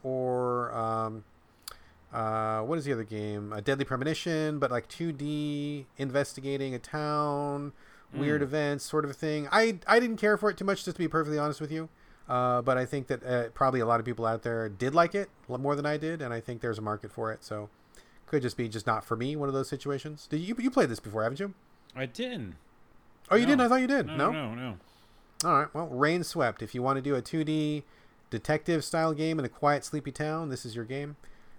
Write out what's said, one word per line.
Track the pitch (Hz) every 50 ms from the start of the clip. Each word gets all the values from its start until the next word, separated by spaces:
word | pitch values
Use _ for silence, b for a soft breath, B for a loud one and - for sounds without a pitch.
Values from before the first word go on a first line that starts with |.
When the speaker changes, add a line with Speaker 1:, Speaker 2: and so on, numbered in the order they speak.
Speaker 1:
or, | - 131 131 131 127 127 123 123 123 123 123 123 120 117 117
um, | 117 113 113 113 113 110 110 110 110 101 - - _ _ _ B B B B B B B B B B B -
uh, | - 117 113 110 110 110 110 110 110 110
what | 110 127 165 165
is | 135
the | 143
other | 135 113 110
game? | 104 110 104 104 104 104 104 104 104
A | 107 104
Deadly | 101 135 135 139 135
Premonition, | - 131 123 135 156 156 - - 175 160 156 156 151 151 143
but, | 139 123
like, | 123 120 - -
two | - - 170 170
D, | 147 135 143 147 151 147 147 147 147 143 143 147 147 143 131 - _
investigating | - 139 135 123 143 139 - - 139 131 139 139 131 135 135 127
a | 117
town, | - - - 151 151 147 151 151 147 147 143 143 143 143 143 143 143 143 - B B B B B B B 135
weird | 139 139 147 151 147
Speaker 2:
Mm. | 143
Speaker 1:
events, | 127 143 156 147 143 143 135 -
sort | - - 156 151
of | 143
a | 131
thing. | - 160 156 151 151 143 139
I, | - 214 226 226 202 170 -
I | - 214 233
didn't | 247 233 226 -
care | 214 214 214
for | 208 214 208
it | 180 -
too | 196
much, | 196 196 - -
just | 185 170
to | -
be | 170 151
perfectly | - 165 151 151 151 147
honest | 147 151 147 -
with | 156 143
you. | 156 160 160 156 _ b b b b b b b
Uh, | 127 123 123 123 123 123
but | 120 131 127 127
I | 127
think | - - 143 127 -
that, | 135 120 -
uh, | 127 127 120 117 113 -
probably | - 135 131 127 127
a | 113
lot | 113 117 117
of | 110
people | 123 117 110 113
out | 110 113 113
there | - 120 117 113 110 107
did | 98 92 120 131 143
like | 170 170 170 202
it | 202 196 - - - - -
l-, | 143 123
more | 135 139 143
than | 143 143
I | 147 151
did, | 151 156 160 170 156
and | 139 120
I | 117 117
think | 117 - 120 113
there's | - 120 110 107
a |
market | 107 107 107 101 - 104
for | - - 113 110
it. | - -
So | - - 107 107 104 104 - b b b b b b b b b b
could | - - 147
just | 123 123 -
be | - 120 113
just | 107 110 -
not | 123 110 110 -
for | - 113
me, | 113 120 139 151
one | 151 143 139
of | 135
those | 135 131 -
situations. | 143 131 - 143 139 135 - 156 151 147 - -
Did | 147 156
you, | 175 196 240 254
you | 240 262
played | - 277 190 127
this | 113 -
before, | - 107 101 110 107
haven't | 117 135 147
you? | 202 202 190 _ _ _ - - - - -
Speaker 2:
I | 127 131
didn't. | 123 117 - 247 247 247 180 113 92 76 - - _ _ - - - - - _ - - _ - -
Speaker 1:
Oh, | 190
you | 226
Speaker 2:
No. | 240 262
Speaker 1:
didn't? | 285 254
I | 247 226
thought | 254 262
you | 254
did. | 247 277 269 151
Speaker 2:
No, | - -
Speaker 1:
No? | - 143 196
Speaker 2:
no, | 233 160 - 117 113
no, | 120 131 123
no. | 101 87 - b b b b b b b b b b - - 175
Speaker 1:
All | 160 139
right. | 147 143 -
Well, | 151 170 151
Rain | 131 123 143 151 170 180
Swept. | 160 - - 170 135 113 107 -
If | 113 104 -
you | 123
wanna | 123 131 135 135
do | 131 143 139
a | 127
two | 123 - - 160 156
D | 151 156 156 151 151 151 147 - b b b b b b b b -
detective | - 110 - - 151 151 - - 170 156 -
style | - - 165 160 160 156
game | 147 156 160 165 156
in | 131
a | 117
quiet, | - - - 147 147 139 -
sleepy | - - 151 - 139
town, | 127 - 151 151 156 160 165 143
this | 131 120 -
is | 120 107
your | 120 113
game. | 110 131 139 143 147 147 - b b b b b b b